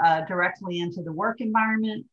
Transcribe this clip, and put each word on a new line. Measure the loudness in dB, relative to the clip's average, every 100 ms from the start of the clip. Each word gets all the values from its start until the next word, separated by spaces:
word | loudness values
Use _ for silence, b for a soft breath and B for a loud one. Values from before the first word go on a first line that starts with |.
| 4
uh, | 4 2
directly | 0 0 -2 -6 -4
into | -4 -4
the | -6
work | -2 -2 -2
environment? | 0 2 2 2 -2 -4 -10